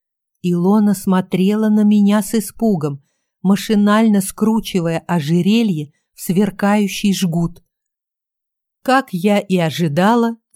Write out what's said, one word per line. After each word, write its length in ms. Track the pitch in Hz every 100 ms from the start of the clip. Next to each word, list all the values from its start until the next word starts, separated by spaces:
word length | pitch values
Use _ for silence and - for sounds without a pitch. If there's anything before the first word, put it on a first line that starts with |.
| _ _ _ _
Илона 520 | 180 175 180 214 208
смотрела 760 | 196 196 185 185 180 190 214 214
на 140 | 214
меня 380 | 208 208 202 208
с 120 | 208
испугом, 680 | 226 196 - 226 175 151 139 _ _ _ _
машинально 800 | 180 196 - 208 208 214 226 202
скручивая 800 | 190 - 220 220 214 185 165 165
ожерелье 920 | - 175 143 175 185 226 220 156 147 _ _
в 80 | -
сверкающий 920 | - 180 214 208 202 208 196 - 208
жгут. 500 | 180 185 165 170 - _ _ _ _ _ _ _ _ _ _ _ _
Как 260 | - 269 262
я 280 | 175 202 202
и 180 | - 180
ожидала, 800 | 160 135 170 147 196 240 233 233 _